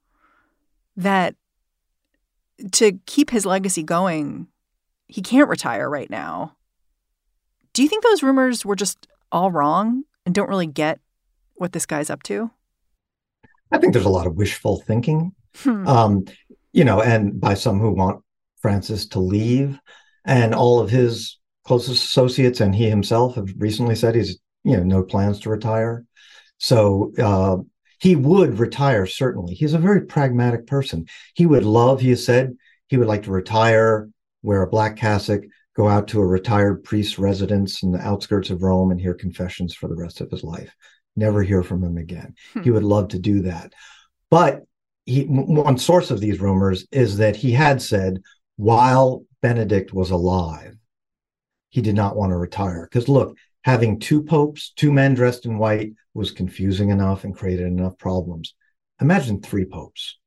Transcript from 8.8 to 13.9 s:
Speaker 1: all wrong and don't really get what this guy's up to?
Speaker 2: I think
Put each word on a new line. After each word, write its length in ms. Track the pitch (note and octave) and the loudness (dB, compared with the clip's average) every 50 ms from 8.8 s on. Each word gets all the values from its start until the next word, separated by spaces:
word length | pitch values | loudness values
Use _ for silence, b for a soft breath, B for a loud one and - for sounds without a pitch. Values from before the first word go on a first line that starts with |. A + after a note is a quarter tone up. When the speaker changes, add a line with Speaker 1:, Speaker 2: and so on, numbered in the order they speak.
| G#3 - - - _ _ _ _ _ _ | -4 -6 -8 -10 _ _ _ _ _ _
Speaker 1:
all 200 | - E3+ F3+ G3 | -2 -2 0 0
wrong 520 | E3+ D#3 C#3+ D3 D#3+ F3+ G#3 A3+ A#3+ C4 C#4+ - _ _ _ | 0 0 0 0 0 0 0 -2 -2 -4 -6 -10 _ _ _
and 100 | F3+ F3 | -4 -2
don't 140 | G3+ G3+ - | -2 -2 -2
really 180 | G3 F#3+ F3 D#3 | -2 -4 -4 -4
get 320 | C3+ D#3 D3+ D#3 D#3+ - _ _ _ _ _ _ _ _ _ _ _ | -4 -4 -4 -4 -4 -6 _ _ _ _ _ _ _ _ _ _ _
what 160 | _ F3+ F3 | _ -10 -8
this 140 | - E3+ - | -6 -8 -8
guy's 240 | - D#3+ D3 D3 - | -6 -6 -6 -6 -6
up 140 | - C#3 - | -8 -10 -10
to? 280 | - G3+ G3+ A3+ A3+ - _ _ _ _ _ _ _ _ _ _ _ _ _ _ _ _ _ _ b b b _ _ | -8 -8 -6 -6 -8 -10 _ _ _ _ _ _ _ _ _ _ _ _ _ _ _ _ _ _ b b b _ _
Speaker 2:
I 60 | - D#4 | -2 0
think 160 | E4 - | 2 2